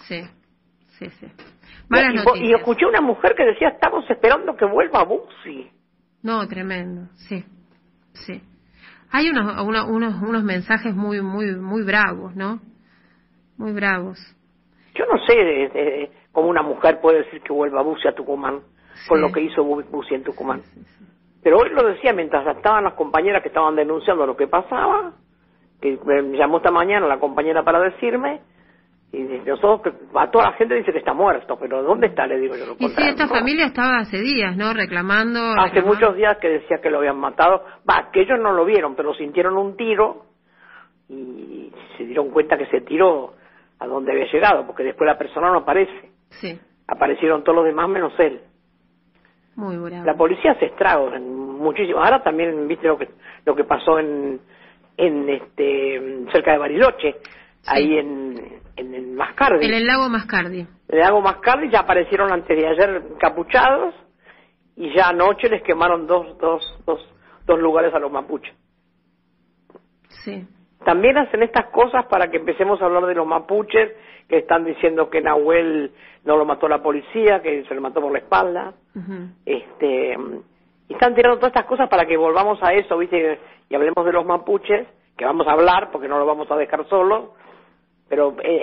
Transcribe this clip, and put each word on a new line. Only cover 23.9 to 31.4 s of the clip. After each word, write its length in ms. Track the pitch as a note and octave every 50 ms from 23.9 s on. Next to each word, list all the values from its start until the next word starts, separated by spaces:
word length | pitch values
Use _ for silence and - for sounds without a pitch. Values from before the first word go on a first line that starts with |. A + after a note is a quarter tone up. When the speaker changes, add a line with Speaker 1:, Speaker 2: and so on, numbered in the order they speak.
| D#3 D#3 - G3+ F#3 E3 C#3+
Speaker 2:
lo 120 | C3+ A#2+ C3+
que 100 | C#3 C3+
pasaba, 640 | - F3 F#3+ - C4 B3+ - - G4+ G#4 G4+ F4 - _ _ _ _ _ _ _ _ _ _ _ _ _
que 180 | - C#3 C3+ C3 -
me 320 | C#3+ C#3+ C#3+ C#3 C#3 C3+ C3+
llamó 200 | D3 C#3+ D#3+ E3
esta 120 | - F3+
mañana 340 | F3 E3+ F3 F#3+ G3+ G#3 F#3
la 140 | D3 C#3 C3+
compañera 440 | D3 C#3+ C3+ D3+ D3 D#3+ D#3+ E3 D#3
para 160 | E3+ E3 E3+
decirme, 580 | F3+ F#3+ F3+ - B3 A#3+ A#3 B3 C4+ C#4+ D4 C#4+ - _ _ _ _ _ _ _ _ _ _ _ _ _
y 100 | - C#3
dice, 220 | C3 C3 C3 B2+ A#2+
"Nosotros, 360 | C3+ C#3 - - G3+ A3 G#3 -
que, 340 | F3+ - - - - - C#3+
a 140 | D3+ D3+
toda 140 | - A#3 A3
la 80 | G3+ -
gente 200 | - A3+ A#3 A#3+
dice 180 | A#3+ G#3+ G3
que 60 | D#3 D#3
está 160 | - D#3+ C3+
muerto, 420 | D3 G3 G3 D#3+ B2